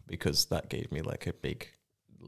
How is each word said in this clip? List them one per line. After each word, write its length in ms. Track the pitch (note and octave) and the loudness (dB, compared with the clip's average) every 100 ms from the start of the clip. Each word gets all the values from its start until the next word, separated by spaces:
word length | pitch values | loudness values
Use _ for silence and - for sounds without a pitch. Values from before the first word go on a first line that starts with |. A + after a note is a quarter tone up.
| - | -8
because 400 | - - D2 - | 0 4 4 4
that 240 | E2 - | 2 0
gave 220 | D2 - | -4 -2
me, 100 | D2 | -2
like, 240 | D#2 - F2 | -2 -2 -4
a 80 | |
big 340 | - - B2 - - _ _ _ - | -2 -4 -4 -8 -16 _ _ _ -16